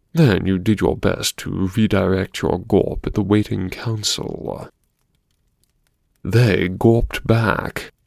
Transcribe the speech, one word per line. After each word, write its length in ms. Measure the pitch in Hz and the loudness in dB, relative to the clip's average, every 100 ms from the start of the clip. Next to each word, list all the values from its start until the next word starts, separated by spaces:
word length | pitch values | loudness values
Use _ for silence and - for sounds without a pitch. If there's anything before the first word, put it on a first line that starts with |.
| _ | _
Then 340 | 160 143 90 92 | 4 4 4 2
you 120 | 95 | 0
did 240 | 101 101 | 2 2
your 160 | 92 95 | 2 2
best 400 | 101 - - - | 0 0 -4 -6
to 300 | - 95 92 | -8 -4 -2
redirect 720 | 101 107 98 95 95 92 - | 0 2 2 2 0 -2 -4
your 180 | - 87 | -2 -2
gawp 480 | 110 98 - - - | 2 2 2 -2 -4
at 60 | |
the 80 | - | -4
waiting 480 | 98 107 104 101 92 | 2 0 0 -4 -6
council. 1000 | - 117 107 101 - - - - - - _ _ _ _ _ _ _ _ _ _ _ _ _ _ _ | -8 -6 -6 -4 -6 -6 -8 -8 -10 -12 _ _ _ _ _ _ _ _ _ _ _ _ _ _ _
They 460 | - 110 120 - 92 | -2 2 4 2 0
gawped 580 | 92 113 117 - - - | 2 4 4 2 -4 0
back. 680 | 113 110 - - - - _ | 2 2 -2 -4 -10 -14 _